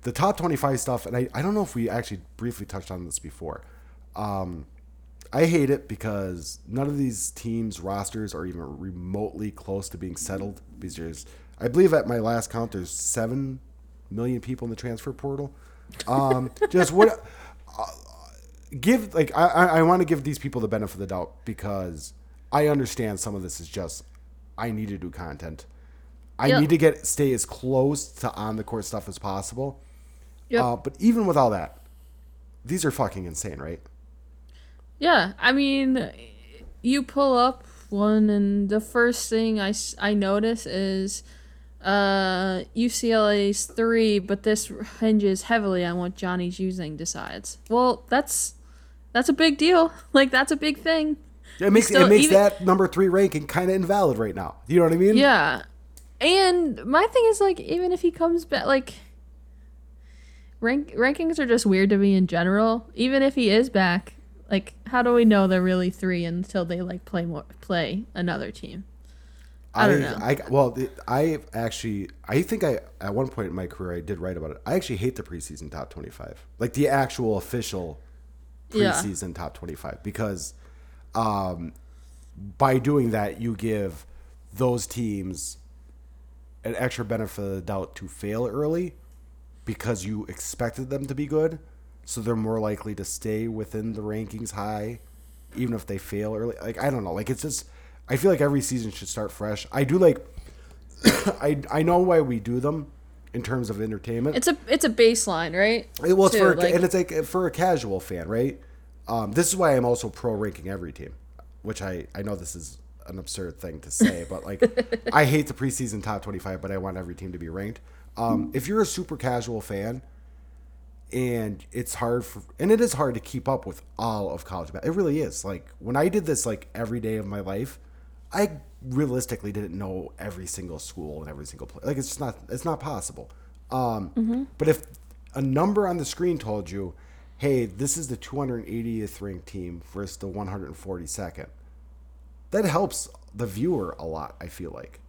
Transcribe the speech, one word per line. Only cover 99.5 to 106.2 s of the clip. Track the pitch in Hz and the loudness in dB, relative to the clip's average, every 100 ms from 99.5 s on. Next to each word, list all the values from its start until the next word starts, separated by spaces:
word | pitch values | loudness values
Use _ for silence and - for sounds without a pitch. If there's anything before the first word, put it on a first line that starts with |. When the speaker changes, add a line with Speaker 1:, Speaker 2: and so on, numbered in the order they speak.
| 104 - | -6 -6
Speaker 1:
I | - | -2
do | 139 175 | 2 6
like, | 175 143 - - - - - | 6 6 -4 -18 -18 -20 -20
<coughs> | - - - - - - - | -20 -20 2 4 4 0 0
I, | 143 147 - | 0 -2 -2
I | 147 | 0
know | 165 175 | 4 4
why | 185 165 | 6 6
we | 139 117 | 4 -2
do | 104 123 | -2 -2
them | 135 156 139 - - - - | 0 -2 -8 -16 -20 -20 -10
in | 120 | -8
terms | 117 131 110 | -4 -4 -4
of | 101 | -4
entertainment. | 110 107 - 117 131 196 | -6 -6 -6 -2 0 0
Speaker 2:
It's | 247 | 0
a, | 294 - | -2 0
it's | 294 | 0
a | 285 | 0
baseline, | 226 226 226 - 165 165 175 | 6 6 6 0 -2 -2 2
right? | 208 233 - - 170 | 2 2 -4 -4 2
Speaker 1:
It, | |
well, | 190 | 6